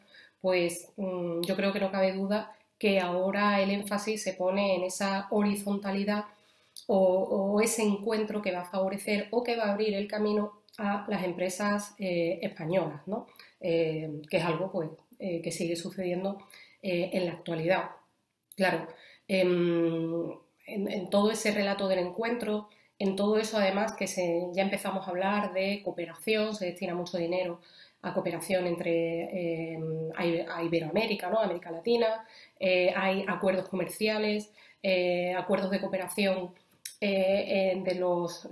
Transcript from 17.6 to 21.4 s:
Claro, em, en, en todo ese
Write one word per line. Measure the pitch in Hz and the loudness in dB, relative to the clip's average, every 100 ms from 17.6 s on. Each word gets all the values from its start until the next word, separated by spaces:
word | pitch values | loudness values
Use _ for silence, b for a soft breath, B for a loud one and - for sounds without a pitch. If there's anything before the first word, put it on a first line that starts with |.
| 165 185 - - _ _ _ _ _ - | 2 0 -2 -10 _ _ _ _ _ 0
Claro, | 185 165 - B B B - | 0 0 -4 B B B -2
em, | 190 180 175 175 170 165 165 165 170 170 - - _ - | 2 4 4 4 4 2 0 -2 -2 -4 -8 -18 _ -10
en, | 208 196 | -4 -4
en | 208 175 | -4 0
todo | 202 214 | 2 4
ese | 226 | 2